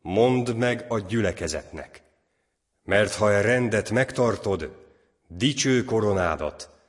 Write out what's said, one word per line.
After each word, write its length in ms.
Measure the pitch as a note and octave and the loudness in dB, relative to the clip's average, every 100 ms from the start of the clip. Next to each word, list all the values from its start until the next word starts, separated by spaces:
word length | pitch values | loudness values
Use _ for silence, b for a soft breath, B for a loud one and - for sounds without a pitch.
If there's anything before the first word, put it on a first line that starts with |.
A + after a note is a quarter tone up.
mondd 540 | D#2+ F#2+ A#2+ B2+ A#2+ | -2 2 4 4 0
meg 300 | A2+ B2 A#2+ - | -2 -2 -2 -4
a 100 | A2+ | -6
gyülekezetnek. 1040 | F#2+ A2+ G2 E2 E2+ D2+ - D#2 C#2 - _ _ _ _ _ _ _ _ | -2 -2 0 -2 -6 -8 -10 -16 -16 -20 _ _ _ _ _ _ _ _
Mert 320 | - G2 G#2 | -2 2 2
ha 180 | - G#2+ | 2 2
e 80 | G2+ | 4
rendet 500 | G#2 B2 B2 G#2+ F#2+ | 2 2 2 0 0
megtartod, 880 | A2+ C3 - A#2+ G2+ G#2+ F#2+ D2+ - - b b b _ | 0 0 0 0 0 -2 -4 -4 -12 -20 b b b _
dicső 580 | E2+ B2 C3+ C#3 B2+ | -2 -2 0 2 2
koronádat 840 | A#2 A2+ G#2+ F#2+ F2+ D2+ D2+ - - _ | 2 0 2 2 0 -2 -6 -8 -20 _